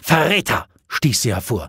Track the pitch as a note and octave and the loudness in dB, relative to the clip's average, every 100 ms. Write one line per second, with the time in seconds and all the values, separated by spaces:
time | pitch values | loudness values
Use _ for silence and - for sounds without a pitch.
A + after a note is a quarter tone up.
0 | - D#3+ D#3 G3+ - - - _ _ - | 2 2 4 2 0 -4 -6 _ _ 0
1 | D#3 A#2 A#2+ F#2+ - G#2+ | 0 2 0 -2 -2 -6